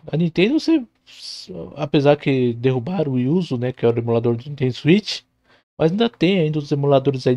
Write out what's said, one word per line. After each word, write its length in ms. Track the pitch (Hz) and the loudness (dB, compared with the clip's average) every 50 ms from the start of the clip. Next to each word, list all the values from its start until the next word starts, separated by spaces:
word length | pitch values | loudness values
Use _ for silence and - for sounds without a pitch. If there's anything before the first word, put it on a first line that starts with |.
| - - | -12 -6
a 60 | - | -2
Nintendo, 420 | 147 175 165 - - 175 220 285 320 | -2 -2 0 0 0 2 2 2 0
você, 280 | - - 330 311 240 - _ _ _ _ - - - - - - - - 185 170 165 - - | 0 2 0 0 0 -4 _ _ _ _ -20 -20 -18 -16 -16 -16 -16 -16 -14 -14 -14 -14 -10
apesar 400 | - 151 143 - 156 139 147 147 | -8 -6 0 0 2 4 4 4
que 380 | 147 - 151 139 131 123 123 120 | 4 2 0 0 2 2 0 -2
derrubaram 580 | 117 120 131 131 127 117 147 180 196 156 143 131 | 0 0 0 0 0 -2 -4 -4 -2 -2 -2 -2
o 20 | |
Wii 120 | 127 123 127 | -2 0 0
Uso, 300 | 156 185 180 147 135 120 | 0 0 0 -2 -4 -4
né, 160 | 120 127 131 | -4 -4 -4
que 100 | - - | 0 0
era 100 | 117 117 | 0 0
o 40 | 127 | 0
emulador 380 | 117 117 117 117 113 123 120 120 | -2 0 0 0 2 0 -2 -2
do 100 | - 151 | -4 -10
Nintendo 240 | 147 135 135 127 120 | -6 -4 -2 -2 -2
Switch, 500 | - - 143 170 214 208 - - - - _ _ _ _ _ _ _ _ _ _ - | 0 2 4 4 4 2 -2 -8 -10 -12 _ _ _ _ _ _ _ _ _ _ -2
mas 120 | 147 165 | 0 0
ainda 180 | 170 208 233 233 | 2 0 -2 -2
tem 300 | - _ 160 170 202 190 | 0 _ 0 2 2 2
ainda 200 | 160 151 156 156 | 0 0 -2 -4
os 140 | 143 - 151 | -4 -2 -2
emuladores 540 | 143 139 143 143 135 131 143 135 131 - | 0 2 2 2 4 4 2 -2 0 0
aí 100 | 131 127 | 0 0